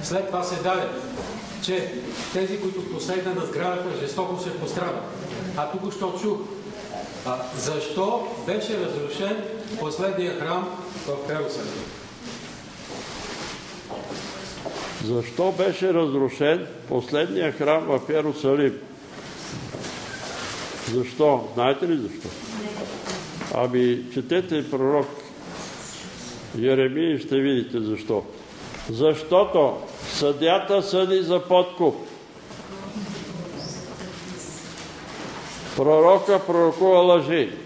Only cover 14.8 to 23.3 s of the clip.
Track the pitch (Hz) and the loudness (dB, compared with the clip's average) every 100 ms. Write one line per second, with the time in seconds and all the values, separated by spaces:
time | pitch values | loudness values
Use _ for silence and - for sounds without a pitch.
14.8 | - - 107 120 117 - 185 185 190 170 | -8 -6 0 0 0 0 0 4 2 2
15.8 | 185 170 160 139 135 - 147 175 160 - | 4 4 4 4 2 4 4 4 0 -12
16.8 | - 131 120 147 175 190 160 151 147 156 | -2 -2 0 0 2 2 0 2 4 4
17.8 | 160 135 - 156 151 139 135 143 139 - | 4 0 2 2 2 0 2 4 4 2
18.8 | - - - - - - - - - - | -12 -16 -16 -14 -12 -12 -10 -8 -8 -8
19.8 | - - - - - - - - - - | -8 -8 -10 -10 -8 -8 -6 -6 -8 -6
20.8 | - 120 123 - 151 131 - 120 123 139 | 0 0 0 4 6 6 2 2 2 4
21.8 | 180 160 104 - 80 - - - 214 - | 2 0 0 -6 -10 -10 -10 -8 -6 -6
22.8 | - - - - - | -8 -8 -6 -8 -8